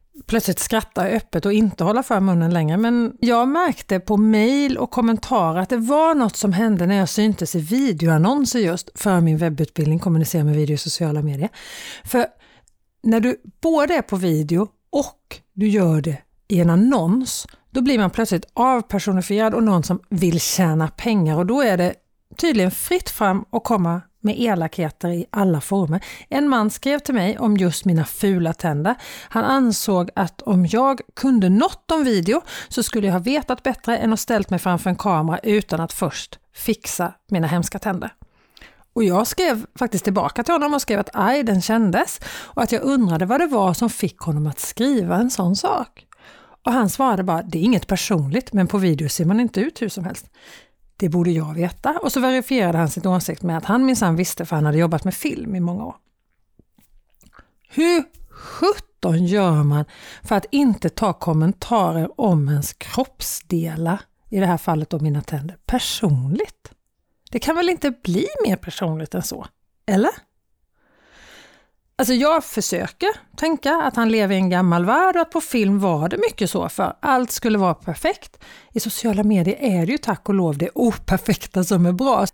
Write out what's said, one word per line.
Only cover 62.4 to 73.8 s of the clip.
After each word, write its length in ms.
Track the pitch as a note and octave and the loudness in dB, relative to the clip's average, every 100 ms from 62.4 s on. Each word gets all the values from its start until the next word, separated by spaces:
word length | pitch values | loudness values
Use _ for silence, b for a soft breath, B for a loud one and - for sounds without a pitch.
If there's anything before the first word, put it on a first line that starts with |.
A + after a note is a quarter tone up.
| C#3 | 2
ens 240 | D3 C#3+ | 0 -2
kroppsdelar, 1300 | - - A#3+ C4 - - - - E3+ D#3+ D#3 E3 G3 - _ - | -10 -6 -4 -4 -6 -10 -10 -4 -4 -4 -4 -2 -4 -6 _ -6
i 120 | G3 | 0
det 60 | F#3 | 2
här 120 | E3 | 0
fallet 320 | - D#3 D#3 | 0 -2 -2
då 80 | D#3+ | -2
mina 240 | D3+ D3 | 0 -2
tänder, 340 | - C#3+ D#3 - - | -4 -8 -8 -10 -4
personligt? 1080 | B3 - - F#3+ C3 C3+ F3+ A4 - - _ _ _ _ _ - | -2 -2 -2 0 0 0 -4 -4 -10 -20 _ _ _ _ _ -10
Det 80 | A#3+ | -4
kan 180 | - E4 | -2 0
väl 120 | F4 | 0
inte 220 | F4 C#4+ | 0 -2
bli 360 | A#3 - F3+ F#4+ D5+ D4+ | -4 -2 -2 -2 -2 -2
mer 100 | F#3 | -2
personligt 580 | - - F3 D#3 D#3 | -6 -6 -6 -6 -6
än 80 | F3+ | -8
så, 240 | - - - _ _ _ - | -8 -10 -14 _ _ _ 0
eller? 240 | G3 D4+ - _ _ _ _ _ b b b b b b b b b b b _ - | 2 2 -2 _ _ _ _ _ b b b b b b b b b b b _ -4
Alltså, 180 | A#3+ | 0
jag 300 | B3 D4 D#4+ | 2 4 2
försöker 640 | - A3 - F3 F#3+ - G4 - - - | 0 -6 -4 -4 -6 -4 -4 -4 -12 -4
tänka 460 | D#4+ D4+ C4 E4 | -2 0 0 0